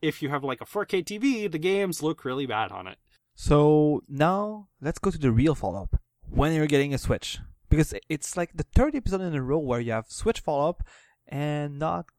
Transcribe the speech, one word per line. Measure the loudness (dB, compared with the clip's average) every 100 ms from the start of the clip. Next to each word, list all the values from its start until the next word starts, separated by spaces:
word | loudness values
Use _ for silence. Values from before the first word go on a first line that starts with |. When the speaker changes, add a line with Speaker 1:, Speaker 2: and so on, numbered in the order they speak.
Speaker 1:
if | -2 -2
you | -4
have, | -2
like, | -4 -6
a | -6
four | -6
K | -2 -2
T | -4 -2
V, | 0 0 -2
the | -2
games | 0 0 0 -2
look | -2 -4
really | -4 -4 -2
bad | -2 -2
on | -6 -14
it. | -16 _ _ _
Speaker 2:
So | -6 4 6 8 6 4 2 -4
now | 0 2 2 -4 -8 -16 _
let's | -8 -2
go | -2
to | 0
the | 2
real | 4 4 2
follow-up. | -4 -6 -2 -2 -4 _ -2
When | 0 2
you're | 2 2
getting | 2 2
a | -2
Switch? | -2 -2 -4 -12 -14 -20 _
Because | 4 4 -2 -8
it's, | -8 -6 -6
like, | -6
the | -6 0
third | 4 4
episode | 2 -4 -4
in | -2
a | -4
row | -2 -2
where | 0 -2
you | -2
have | -4 -6
Switch | -4 -2 -2
follow-up | -2 0 -2 -2 -8 -12 _ _ _
and | -6 -4 -4 -6 -4
not | -4 -4 -8